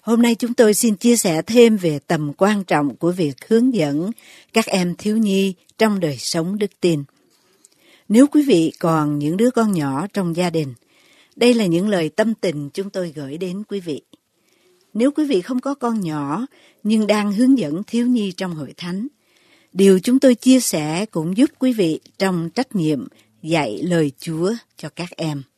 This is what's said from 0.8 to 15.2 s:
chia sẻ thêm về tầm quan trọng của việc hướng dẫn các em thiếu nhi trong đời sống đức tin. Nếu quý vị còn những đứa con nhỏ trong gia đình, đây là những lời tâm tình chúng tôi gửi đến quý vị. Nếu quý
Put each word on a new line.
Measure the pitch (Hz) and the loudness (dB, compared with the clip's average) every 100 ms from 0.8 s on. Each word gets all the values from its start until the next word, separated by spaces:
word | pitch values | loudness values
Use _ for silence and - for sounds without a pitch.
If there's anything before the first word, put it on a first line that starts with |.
| 240 202 | 0 2
chia | 240 240 | 2 2
sẻ | 196 160 | 2 -2
thêm | - 233 233 214 | 2 6 6 4
về | 175 147 | 0 -4
tầm | - 165 147 | -4 -4 -4
quan | 143 190 208 | 0 0 0
trọng | 185 160 143 110 | 0 0 0 -2
của | 165 | -4
việc | 180 151 135 - | -2 -4 -4 0
hướng | 226 254 | 2 2
dẫn | 226 147 143 185 - - - _ | 0 -2 -2 -4 -8 -18 -20 _
các | 226 220 | -4 0
em | 196 175 170 | -2 -2 -4
thiếu | 214 214 | -4 0
nhi | 214 190 196 185 _ - | 0 0 0 -4 _ -2
trong | 220 196 | 0 0
đời | 165 131 | -4 -6
sống | - 170 165 202 | -6 -4 -4 -4
đức | - _ | -6 _
tin. | 180 156 143 _ _ _ _ _ _ _ _ _ _ | 0 0 -4 _ _ _ _ _ _ _ _ _ _
Nếu | 214 285 | 4 6
quý | 302 | 4
vị | 277 180 160 - | 4 2 2 0
còn | 170 160 147 147 | 0 0 0 -2
những | 147 180 | -4 0
đứa | 240 | 0
con | 240 220 | 2 0
nhỏ | 185 139 135 202 | 0 -2 -4 -6
trong | - 180 165 | -4 -4 -2
gia | 180 | -2
đình, | 165 143 120 _ _ _ _ _ - | -2 -6 -10 _ _ _ _ _ 0
đây | 240 | 2
là | 233 196 | 2 2
những | 165 208 | 0 0
lời | 190 156 | 0 -2
tâm | - 220 | 0 -2
tình | 220 190 147 143 | 0 -4 -4 -8
chúng | - 196 | -8 -8
tôi | 190 175 147 | -8 -8 -10
gửi | 135 156 | -12 -8
đến | 185 190 | -8 -8
quý | 214 202 | -8 -10
vị. | 170 131 _ _ _ _ _ _ _ _ _ | -8 -10 _ _ _ _ _ _ _ _ _
Nếu | 208 262 | 0 0
quý | 285 | 2